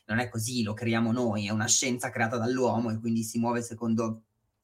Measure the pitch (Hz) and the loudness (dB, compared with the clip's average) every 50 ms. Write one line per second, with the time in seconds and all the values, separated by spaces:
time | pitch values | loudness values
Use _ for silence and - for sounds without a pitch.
0 | _ - 107 117 123 113 - 113 110 123 131 123 110 104 107 - 101 117 113 113 | _ -2 -2 0 0 -2 -4 -4 -4 -2 -2 -2 -2 -2 -2 -2 0 0 2 2
1 | 117 113 113 127 123 117 104 107 101 101 110 107 107 107 - - - 131 123 123 | 2 2 2 2 2 2 0 0 -2 0 0 0 2 2 2 2 2 2 0 -2
2 | - 127 - - 117 113 123 120 113 120 127 131 127 113 110 113 123 113 110 113 | -2 -4 -2 0 0 0 0 0 0 0 0 2 2 2 2 2 0 0 -2 -2
3 | 113 117 113 113 113 110 - 120 117 120 120 120 117 - 117 110 120 113 113 110 | 0 0 0 0 -2 -2 -2 0 0 2 0 0 -2 -4 -6 -4 -2 0 2 2
4 | 113 110 110 110 - _ _ _ _ _ _ _ | 2 0 -4 -6 -10 _ _ _ _ _ _ _